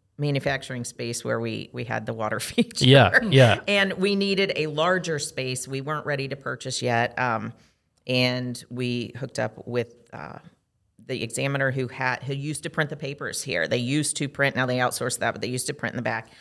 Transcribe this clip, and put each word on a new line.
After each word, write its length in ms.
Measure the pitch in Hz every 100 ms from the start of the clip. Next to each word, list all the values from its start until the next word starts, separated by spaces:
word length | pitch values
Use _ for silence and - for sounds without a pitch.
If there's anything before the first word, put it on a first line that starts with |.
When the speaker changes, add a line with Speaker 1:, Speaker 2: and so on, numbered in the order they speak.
| _ -
Speaker 1:
manufacturing 680 | 147 139 143 135 - 127
space 400 | 120 - 120 117
where 160 | 117 117
we, 300 | 117 110 -
we 120 | 120
had 220 | 113 113 110
the 60 |
water 260 | 113 107 110
<laughs> 100 | -
feature. 340 | - 240 -
Speaker 2:
Yeah, 340 | 131 135 107 254 226
yeah. 300 | 139 120 98 -
Speaker 1:
And 280 | 202 196
we 220 | 180 196 196
needed 360 | 196 196 196 -
a 100 | 156
larger 520 | 147 165 185 165 151
space. 480 | - - 131 127 -
We 140 | 135
weren't 260 | 139 151 147
ready 220 | 143 131
to 80 | 135
purchase 460 | 127 127 131 123
yet. 360 | 123 117 120 -
Um, 340 | 127 113 113 - _ _ _ _ -
and 560 | 127 123 123 123 120 -
we 420 | 120 123 123 117 123
hooked 220 | 127 -
up 280 | 113 - -
with, 280 | 120 113 - -
uh, 260 | - 71 - - _ _ _ _ _ -
the 160 | 131
examiner 480 | 120 - 135 139 135
who 160 | 131 123
had, 340 | - 131 123
who 120 | 123
used 280 | 139 143 151
to 80 | 165
print 180 | 151 147
the 80 | 147
papers 460 | 143 139 131 -
here. 240 | - 87 78
They 120 | 123
used 380 | 123 147 143 -
to 100 | 139
print, 260 | - 139
now 120 | 127 127
they 100 | 127
outsource 420 | 123 - 123 -
that, 140 | 113
but 80 | 113
they 80 | 110
used 180 | 127 -
to 80 |
print 200 | - 113
in 20 | 117
the 60 |
back. 260 | 120 113 - -